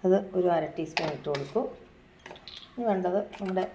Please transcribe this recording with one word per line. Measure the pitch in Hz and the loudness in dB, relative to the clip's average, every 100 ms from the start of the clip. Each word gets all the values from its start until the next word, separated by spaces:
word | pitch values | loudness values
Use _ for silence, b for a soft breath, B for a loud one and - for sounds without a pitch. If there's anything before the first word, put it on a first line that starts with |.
അത് | 190 190 196 185 | 6 4 4 2
ഒരു | 180 170 | 4 4
അര | 156 - | 0 -4
ടീസ്പൂൺ | 156 - 156 143 | -4 -2 -2 -4
ഇട്ട് | - | -2
കൊടുത്തു. | 143 139 220 262 - - - - - - - - - - | -2 0 -2 -2 -6 -20 -20 -20 -20 -18 -16 -16 -18 -16
ഇനി | - 233 | -4 2
വേണ്ടത് | 190 180 190 - - | 2 4 0 0 -6
നമ്മുടെ | 196 185 185 | -2 0 -2